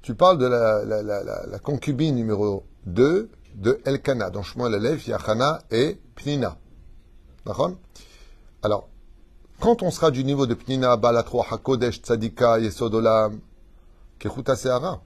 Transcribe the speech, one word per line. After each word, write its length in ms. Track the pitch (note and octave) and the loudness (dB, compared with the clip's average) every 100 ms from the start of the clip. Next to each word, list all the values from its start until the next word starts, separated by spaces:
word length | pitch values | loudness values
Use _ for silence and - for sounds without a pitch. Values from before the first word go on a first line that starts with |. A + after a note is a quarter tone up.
tu 140 | - | -8
parles 240 | A2 F#3 F3+ | 4 4 6
de 80 | B2+ | 4
la, 380 | A#2+ A2+ G#2+ | 4 4 2
la, 180 | G#2+ G#2+ | 0 -4
la, 200 | G#2+ G2+ | -2 -6
la, 220 | - - - | -6 -8 -8
la 120 | G#2 | -10
concubine 560 | - C#3+ - C3 D#3 | -6 -4 -4 -2 0
numéro 500 | C3 A2+ G#2 G#2 G2 - - - | 0 0 0 0 -2 -8 -16 -8
deux 420 | F2+ C3+ F3+ A3+ - - G#2+ | 4 4 4 -2 -14 -20 -4
de 240 | G2 C3+ | 0 0
Elkana, 460 | - C#3 - B2+ G2 | 0 -2 -2 -2 -2
dans 120 | F#2+ | -6
Shmuel 320 | G2 - B2 | -10 -4 -2
Aleph, 320 | G2+ A2+ D#3 - | 0 -2 -4 -4
il 40 | |
y 20 | |
a 60 | G#2+ | -6
Hana 420 | - A2 C3+ D#3 - | -2 0 0 -2 -4
et 280 | A2+ D3 - - | 0 0 -2 -14
Pnina. 420 | - C#3 C#3+ G#2+ D#2 - - - - - - - - | -12 -6 -2 -4 -6 -20 -20 -20 -20 -20 -20 -20 -18
D'accord ? 280 | - G2 E3 F#3 - - - - - - - - | -12 -4 -4 -4 -18 -20 -20 -20 -20 -20 -20 -6
Alors, 260 | G#2+ G#2 - - - - - - - - | -2 -2 -4 -20 -20 -20 -20 -20 -20 -4
quand 220 | A3+ A#3 | 0 2
on 80 | F3+ | 0
sera 200 | - D#3+ | 2 0
du 140 | B2+ | 2
niveau 220 | C3+ C#3 C3 | -2 0 0
de 80 | |
Pnina, 420 | A2+ - C3 B2+ A#2+ | -2 -4 0 2 4
Balat 280 | A#2+ A#2 A2+ | 4 2 0
Ruach 240 | A#2+ - | -2 -2
HaKodesh, 480 | A2+ - C3 A#2+ - | -4 -2 0 0 -4
Tzadika, 600 | - A#2 A2 - A#2+ A2+ | -4 -2 -2 2 4 4
Yesod 340 | A2 - A#2 | 0 -4 -2
Olam, 460 | A2 A2+ A2 G#2+ G#2+ - - - - - - - - | 0 2 4 2 -4 -18 -20 -20 -20 -20 -20 -20 -10
Kechuta 380 | G#2 - A#2+ C3 | -10 -8 -2 -2
Seara 460 | C3 B2 C#3+ C3+ | 0 -2 -2 -10